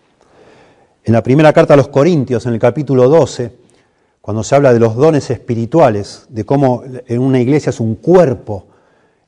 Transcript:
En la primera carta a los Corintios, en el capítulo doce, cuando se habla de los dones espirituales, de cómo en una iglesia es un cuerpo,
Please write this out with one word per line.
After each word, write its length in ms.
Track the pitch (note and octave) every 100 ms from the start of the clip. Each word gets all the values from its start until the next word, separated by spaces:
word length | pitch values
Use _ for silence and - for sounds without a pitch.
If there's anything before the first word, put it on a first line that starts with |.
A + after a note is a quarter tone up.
| _ _ _ _ _ _ _ _ _ _
En 80 | -
la 100 | A2+
primera 300 | A#2 C#3+ D#3
carta 220 | E3 D#3+
a 20 | C#3+
los 100 | -
Corintios, 600 | C3+ E3 D#3+ B2 A#2 B2
en 80 |
el 40 | A2+
capítulo 500 | B2 D#3 C3+ C3 B2+
doce, 460 | E3 B2+ - A#2 - _ _ _ _ _ _
cuando 220 | - G#2+
se 140 | - C#3
habla 160 | C#3
de 80 | A#2+
los 160 | A2+ A2+
dones 340 | D#3+ C#3+ -
espirituales, 960 | A#2+ - A2+ A#2 E3 C3+ G#2 G2 - _
de 160 | A2+
cómo 380 | G2+ C#3+ C3+ A#2+ C3 B2+ -
en 140 | A#2
una 180 | C3+ B2+
iglesia 320 | A#2+ D3 C3+
es 80 | -
un 160 | A2+
cuerpo, 720 | G#2+ D#3+ F#3 D#3 G#2+ - G2 - _ _ _ _ _